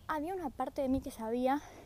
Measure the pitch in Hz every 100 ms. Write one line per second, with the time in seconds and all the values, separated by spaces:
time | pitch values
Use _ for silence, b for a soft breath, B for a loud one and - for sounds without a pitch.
0 | - 311 311 381 302 - 262 277 262 262
1 | 277 - 220 240 254 285 B B